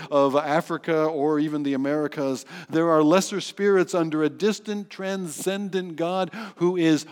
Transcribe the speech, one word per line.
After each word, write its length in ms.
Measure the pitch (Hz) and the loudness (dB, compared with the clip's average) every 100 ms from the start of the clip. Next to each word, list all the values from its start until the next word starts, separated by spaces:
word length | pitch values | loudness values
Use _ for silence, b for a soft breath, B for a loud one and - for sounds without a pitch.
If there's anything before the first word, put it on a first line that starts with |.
| B | B
of 240 | 143 139 | 2 4
Africa 680 | 143 151 160 165 156 - 160 | 2 2 0 -2 -6 -2 0
or 340 | 156 156 147 147 | 0 0 0 0
even 240 | 156 151 | 0 -2
the 120 | 139 | -2
Americas, 720 | 135 139 151 147 156 135 131 - 180 156 | -2 0 -2 -2 -2 -4 -4 -8 -18 -4
there 180 | 156 165 | 0 4
are 140 | 156 | 4
lesser 380 | 151 190 190 196 | 6 4 2 -4
spirits 540 | - - 202 190 170 | -8 -2 2 4 2
under 300 | 180 160 156 | 0 0 0
a 60 | 151 | -2
distant, 580 | 131 208 202 214 208 196 | 0 -2 -2 -6 -8 -10
transcendent 1080 | - 190 190 175 139 185 196 202 185 180 | -10 -6 -6 -6 -6 -4 -4 -4 -4 -4
God 380 | 160 170 190 185 220 202 B | -4 -2 -2 -4 -6 -12 B
who 200 | 175 180 | 0 4
is 280 | 160 147 - | 4 4 0